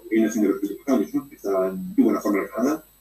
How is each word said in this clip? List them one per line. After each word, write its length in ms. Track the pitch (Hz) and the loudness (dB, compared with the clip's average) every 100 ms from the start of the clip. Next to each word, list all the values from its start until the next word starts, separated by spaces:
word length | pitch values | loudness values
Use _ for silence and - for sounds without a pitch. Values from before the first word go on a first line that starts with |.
| - | -2
viene 180 | 110 110 | 2 2
haciendo 220 | 107 98 | 2 0
los 120 | - | 0
últimos 260 | 101 - - | -4 -6 -2
años, 260 | 120 98 | 0 0
¿no? 140 | 143 135 | -4 -6
Está 360 | - 98 95 95 | -10 -2 0 0
en 260 | 95 92 | -4 -4
muy 100 | - | 2
buena 160 | 113 101 | 4 4
forma 220 | - - | 0 -2
el 60 | - | -2
Granada, 360 | - - - - _ | -2 -2 -2 -8 _